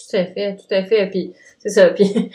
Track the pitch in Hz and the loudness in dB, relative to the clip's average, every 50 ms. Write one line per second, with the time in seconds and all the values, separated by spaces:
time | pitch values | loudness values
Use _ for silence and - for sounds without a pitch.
0 | - - - 196 180 180 - 196 202 202 190 190 - - - 190 190 190 226 214 | -12 -6 -4 -4 -4 -4 -6 -6 -6 -6 -8 -10 -8 -4 -4 -4 0 0 0 0
1 | 196 190 - 185 170 - - _ _ _ _ _ - - - 208 185 175 - 202 | 0 0 -2 -6 -6 -6 -10 _ _ _ _ _ -10 -2 4 4 4 6 6 4
2 | 202 190 - 233 - - | 2 2 2 0 -4 -4